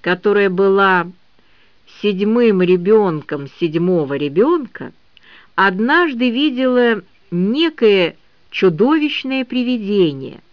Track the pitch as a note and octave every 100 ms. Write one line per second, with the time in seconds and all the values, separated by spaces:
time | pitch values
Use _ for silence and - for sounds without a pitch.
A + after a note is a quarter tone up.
0 | - F3+ G#3 G3+ G3 F3+ G3 G3 G3 F#3
1 | E3+ F#3 _ _ _ _ _ _ _ -
2 | G#3 F#3+ G3+ A#3 A#3 F#3+ F3+ F3+ F3 A3
3 | G3+ D#3 - D3+ C#3 - E3+ D#3+ F3 F3+
4 | C#3+ C#3 D3 C#3+ B3+ E4+ B3+ - B2+ -
5 | _ _ _ - - - G3 F#3+ A#3 D#4
6 | F4 A#3+ B3 A#3 D4+ B3 C4 B3 A#3+ G#3+
7 | - _ _ F3 F#3 C4 E4 D#4+ A3+ G3+
8 | E3+ - _ _ _ - F#3+ D#3+ A#3 D#4+
9 | D4 - C4 C4+ B3+ B3 B3 B3 G3 G3+
10 | F3 C#3 C3 - _